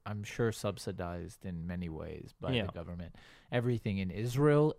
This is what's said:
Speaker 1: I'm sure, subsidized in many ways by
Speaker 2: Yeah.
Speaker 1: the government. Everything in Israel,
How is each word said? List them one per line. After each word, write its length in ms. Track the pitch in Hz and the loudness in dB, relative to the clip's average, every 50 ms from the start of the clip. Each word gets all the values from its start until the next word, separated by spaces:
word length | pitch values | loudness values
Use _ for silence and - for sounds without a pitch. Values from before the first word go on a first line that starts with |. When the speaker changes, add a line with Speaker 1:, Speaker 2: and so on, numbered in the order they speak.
| - | -8
Speaker 1:
I'm 180 | 101 107 104 104 | -6 -6 -6 -6
sure, 260 | - - - 120 113 | -4 0 2 2 2
subsidized 920 | 107 - - 104 95 - - - 95 90 90 85 87 87 85 90 - - - | 2 0 -2 -2 -2 -2 -4 -6 -4 -4 -4 -4 -4 -4 -6 -8 -10 -10 -8
in 200 | 98 87 85 82 | -6 -6 -4 -4
many 220 | 87 87 90 90 85 | -4 -4 -4 -4 -4
ways 480 | 78 78 80 80 78 76 - - - - | -4 -6 -6 -8 -8 -10 -12 -14 -12 -8
by 100 | - 90 | -2 0
Speaker 2:
Yeah. 140 | 131 120 101 | 2 2 0
Speaker 1:
the 80 | 92 - | 0 -2
government. 420 | 87 82 85 87 85 87 82 - - - - - - - - - | -6 -8 -8 -8 -8 -8 -10 -12 -16 -20 -20 -20 -20 -10 -2 0
Everything 460 | 123 117 123 123 110 - 113 98 98 | 0 2 2 2 2 0 0 0 0
in 120 | 95 92 | 0 -2
Israel, 640 | - 101 113 120 120 135 143 151 147 147 151 156 - | -2 -2 -2 -2 2 4 6 8 8 8 6 6 4